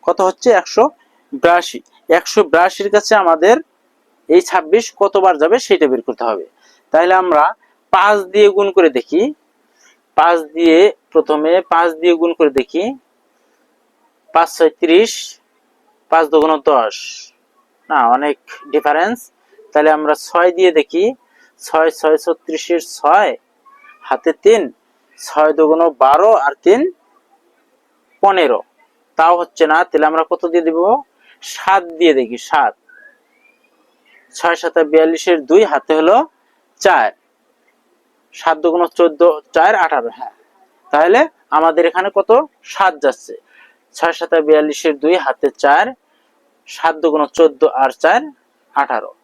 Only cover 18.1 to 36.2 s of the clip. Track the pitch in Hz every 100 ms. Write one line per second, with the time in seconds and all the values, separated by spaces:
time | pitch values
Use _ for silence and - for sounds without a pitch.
18.1 | 123 147 143 _ - - - 151 147 190
19.1 | 240 - _ _ _ - 151 151 156 151
20.1 | 151 - 170 180 175 185 156 143 165 208
21.1 | 262 _ _ _ _ - 160 160 156 -
22.1 | 156 - 160 - 156 - 175 - - 147
23.1 | 185 196 120 _ _ _ _ _ _ -
24.1 | - - 156 196 226 147 - _ _ _
25.1 | _ - - 156 151 156 160 170 143 135
26.1 | 143 202 214 143 143 - 220 349 359 _
27.1 | _ _ _ _ _ _ _ _ _ _
28.1 | _ 196 190 151 113 - _ _ _ _
29.1 | - 160 175 170 - 156 156 175 151 151
30.1 | 160 160 175 175 170 165 160 180 254 277
31.1 | _ _ _ - - - 196 175 165 170
32.1 | 135 120 120 - 156 123 - _ _ -
33.1 | _ _ _ _ _ _ _ _ _ _
34.1 | _ _ - - 170 170 170 156 160 160
35.1 | 160 - 170 131 170 220 147 - 156 156
36.1 | 220